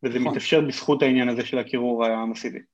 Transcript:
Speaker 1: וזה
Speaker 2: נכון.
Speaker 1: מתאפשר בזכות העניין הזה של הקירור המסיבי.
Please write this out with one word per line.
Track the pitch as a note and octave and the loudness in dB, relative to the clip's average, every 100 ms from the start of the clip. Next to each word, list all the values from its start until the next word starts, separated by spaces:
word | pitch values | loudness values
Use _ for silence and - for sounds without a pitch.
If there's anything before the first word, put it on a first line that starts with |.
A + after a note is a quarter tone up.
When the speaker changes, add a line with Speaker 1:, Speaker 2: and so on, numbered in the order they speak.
Speaker 1:
וזה | C3 A#2+ | -2 0
Speaker 2:
נכון. | B2+ | -2
Speaker 1:
מתאפשר | C#3 - D#3+ | -2 2 2
בזכות | D3+ C3 - C#3+ | 2 -4 0 2
העניין | C#3+ C3 B2 | 4 4 2
הזה | A#2+ A#2 | -2 -2
של | B2+ | -4
הקירור | A#2 B2+ A#2+ A#2 | -2 -2 -2 0
המסיבי. | A2+ A2+ A2+ A2+ B2 G#2 - | 0 0 -2 -6 -8 -10 -16